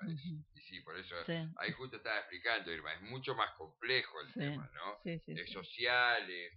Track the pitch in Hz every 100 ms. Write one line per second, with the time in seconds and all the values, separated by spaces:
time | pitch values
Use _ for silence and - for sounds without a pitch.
0 | 104 160 165 156 151 - - 87 - 85
1 | 95 87 85 165 160 165 101 - 127 117
2 | 117 107 - 90 113 113 92 82 76 82
3 | 104 131 135 117 104 - 80 - 117 127
4 | - - - - 143 147 143 73 175 208
5 | 190 165 - 80 - 98 87 - 120 123
6 | 123 117 95 90 87